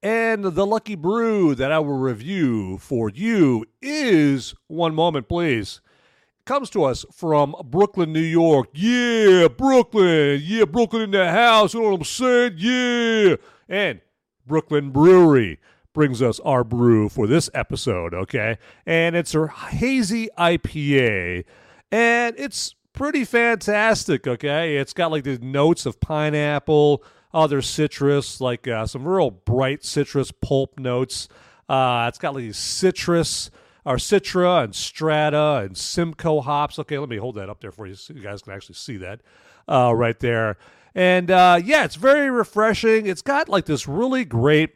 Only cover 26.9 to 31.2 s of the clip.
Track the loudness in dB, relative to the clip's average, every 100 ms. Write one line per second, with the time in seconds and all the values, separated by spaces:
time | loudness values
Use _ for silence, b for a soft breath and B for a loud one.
26.9 | 2 b b b 0 2 0 -4 -2 -2
27.9 | 0 0 0 -2 -6 -4 -4 -6 -6 -6
28.9 | -8 -4 0 0 -2 -2 0 0 -4 -6
29.9 | -4 -2 -2 -4 -8 -2 -2 -2 -6 -4
30.9 | -4 -4 -8